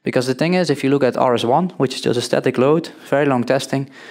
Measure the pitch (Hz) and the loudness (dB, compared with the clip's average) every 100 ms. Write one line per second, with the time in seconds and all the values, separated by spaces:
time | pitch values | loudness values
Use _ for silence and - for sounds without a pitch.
0 | - 135 123 127 160 180 160 139 135 139 | -2 -2 -2 -2 0 0 0 0 0 2
1 | 127 120 131 117 117 147 180 - 127 - | 2 2 2 2 2 0 0 -2 -4 -2
2 | 120 117 117 143 135 120 131 165 - - | -2 -2 0 0 0 2 2 2 -2 -14
3 | - 139 147 127 120 131 - 139 139 - | -4 0 2 0 0 -2 -2 -6 -6 -14
4 | - | -20